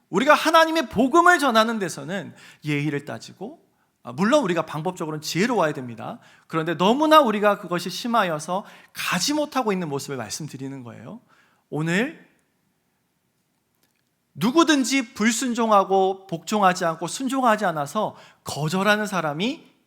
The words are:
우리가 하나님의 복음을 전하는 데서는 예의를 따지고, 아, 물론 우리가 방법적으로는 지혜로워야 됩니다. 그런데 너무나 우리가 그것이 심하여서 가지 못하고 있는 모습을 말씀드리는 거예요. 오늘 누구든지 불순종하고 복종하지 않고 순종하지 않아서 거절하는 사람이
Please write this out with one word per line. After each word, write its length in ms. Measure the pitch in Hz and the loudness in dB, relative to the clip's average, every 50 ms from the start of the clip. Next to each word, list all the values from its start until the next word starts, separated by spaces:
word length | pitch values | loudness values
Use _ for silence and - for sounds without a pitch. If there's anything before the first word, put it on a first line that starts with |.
| _ _ | _ _
우리가 240 | - 196 262 294 | -2 2 6 6
하나님의 560 | 269 - - 302 330 330 320 320 320 330 285 - | 6 6 4 4 6 6 4 4 2 -2 -2 -2
복음을 500 | - 190 262 262 269 339 330 349 359 320 | 0 0 2 4 4 6 6 6 6 6
전하는 400 | 285 269 220 226 220 233 233 220 | 4 2 4 4 2 2 0 -4
데서는 560 | - 240 - 147 139 147 190 196 147 123 117 - - - - _ - | -4 -6 -6 -8 -10 -8 -8 -8 -8 -10 -16 -20 -20 -20 -20 _ -6
예의를 400 | 147 147 147 143 151 143 143 147 | -4 -2 -2 -2 -2 -4 -4 -6
따지고, 580 | 139 120 110 - - - - 185 240 320 - _ _ _ _ _ _ _ _ | -8 -12 -12 -14 -18 -18 -16 -16 -16 -16 -20 _ _ _ _ _ _ _ _
아, 100 | - 123 | -18 -12
물론 300 | 123 139 190 220 285 302 254 | -4 -2 0 2 2 2 2
우리가 200 | 180 180 170 160 | 2 0 -2 -2
방법적으로는 560 | - - 151 156 185 - - 175 156 156 151 | -4 -8 -8 -6 -6 -8 -6 -8 -8 -8 -8
지혜로워야 520 | 151 - - 160 202 247 254 202 165 151 | -8 -6 -2 0 0 0 2 0 0 0
됩니다. 460 | 147 139 127 120 113 110 117 139 - - - - - _ _ | -2 -6 -10 -12 -12 -12 -12 -12 -14 -14 -18 -20 -20 _ _
그런데 300 | _ - 165 160 170 165 | _ -6 -4 -2 -2 0
너무나 440 | 143 180 202 240 285 311 311 311 311 | 2 2 2 4 2 4 6 6 6
우리가 380 | 285 220 208 214 196 208 202 - | 6 4 2 2 2 2 2 0
그것이 320 | - 165 175 175 175 185 | -2 -6 -6 -4 -4 -6
심하여서 720 | 180 - - 247 233 233 202 180 160 147 151 - 180 196 226 - - - - _ | -8 -8 -4 -2 0 0 0 0 -2 -4 -4 -6 -6 -6 -6 -10 -18 -20 -20 _
가지 420 | - - - - 175 180 - - 294 | -12 -8 -6 -4 -2 -2 -2 -2 -2
못하고 380 | 302 294 294 - 269 240 220 | -2 -4 -2 -4 -2 -2 0
있는 160 | 190 185 180 151 | -2 -2 -2 -4
모습을 280 | 139 139 135 - 139 | -6 -6 -6 -8 -8
말씀드리는 640 | 127 113 101 - - 156 139 - 131 135 135 135 135 123 | -8 -8 -8 -8 -10 -10 -12 -12 -12 -12 -12 -12 -12 -14
거예요. 360 | 117 107 107 107 143 190 240 - _ _ _ _ _ _ _ _ _ | -16 -16 -16 -16 -16 -16 -18 -20 _ _ _ _ _ _ _ _ _
오늘 560 | - 147 156 165 170 190 240 302 330 - - _ _ _ _ _ _ _ _ _ _ _ _ _ _ _ _ _ _ _ _ _ _ _ _ _ _ _ _ _ _ _ _ _ _ _ _ _ _ _ _ _ _ | -6 -4 -2 0 0 0 0 -2 -6 -12 -20 _ _ _ _ _ _ _ _ _ _ _ _ _ _ _ _ _ _ _ _ _ _ _ _ _ _ _ _ _ _ _ _ _ _ _ _ _ _ _ _ _ _
누구든지 800 | 143 156 240 262 330 320 - 285 277 254 226 269 269 254 - - | -2 -2 2 4 4 4 4 4 2 2 2 0 -2 -2 -4 -4
불순종하고 1120 | - 208 233 226 - 269 247 233 240 233 220 214 196 185 180 190 190 190 190 190 190 - | 0 0 0 0 0 -2 -2 -2 0 2 4 6 4 6 4 2 2 2 2 0 -4 -8
복종하지 580 | - 185 160 - - 214 214 196 185 180 180 185 | -10 -10 -10 -6 -4 0 2 4 4 2 2 -2
않고 220 | 165 160 160 180 | -4 -4 -4 -6
순종하지 580 | 160 - - 269 247 269 269 254 240 214 202 214 | -8 -6 -6 -6 -4 -2 2 2 2 2 2 0
않아서 500 | 180 160 151 143 139 - 214 202 147 123 - - - _ _ | -2 -2 -2 -4 -4 -4 -4 -4 -4 -6 -10 -18 -20 _ _
거절하는 640 | _ - - 139 147 156 175 190 190 214 208 214 214 | _ -10 -6 -4 -2 -2 -2 0 2 2 2 2 0
사람이 580 | 196 202 175 156 151 143 156 196 247 311 - - _ _ _ _ | -2 -4 -4 -2 -4 -4 -2 -4 -4 -4 -6 -12 _ _ _ _